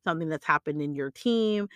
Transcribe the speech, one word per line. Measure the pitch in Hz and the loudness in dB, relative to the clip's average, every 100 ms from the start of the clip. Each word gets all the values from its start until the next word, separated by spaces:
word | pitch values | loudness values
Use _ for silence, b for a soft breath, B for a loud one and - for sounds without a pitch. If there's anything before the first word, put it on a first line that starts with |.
something | - 165 160 | -2 -2 -2
that's | 156 - | -2 2
happened | 147 156 147 | 2 0 -4
in | 147 139 | -2 -4
your | 139 | -6
team, | - 240 226 220 208 202 | -2 0 2 2 0 -4